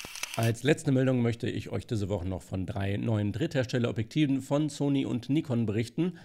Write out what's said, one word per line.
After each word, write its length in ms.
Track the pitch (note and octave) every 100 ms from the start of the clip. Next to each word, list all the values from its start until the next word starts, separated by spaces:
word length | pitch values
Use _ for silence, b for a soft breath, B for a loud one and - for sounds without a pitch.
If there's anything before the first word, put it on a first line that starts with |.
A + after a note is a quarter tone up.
| - - - -
Als 260 | A#2 A2+
letzte 300 | C3+ D#3 C#3+
Meldung 320 | C3 C3 B2+
möchte 260 | A#2 A#2 A2
ich 220 | - -
euch 160 | G#2+ -
diese 200 | A2+ G2
Woche 200 | G2 F#2
noch 160 | F#2
von 240 | - F#2+ F2
drei 300 | G2 G2 G#2
neuen 340 | A#2+ G#2+ G#2
Dritthersteller-Objektiven 1120 | G2+ D#3+ C#3 A#2 B2+ A#2 A#2 A2+ D#3 D3 C3+
von 260 | C3+ D3 D3+
Sony 380 | - C#3+ C#3 C3+
und 200 | B2 A2+
Nikon 360 | D3 D#3 A#2 A2
berichten. 540 | G#2 A#2 - F3 F3+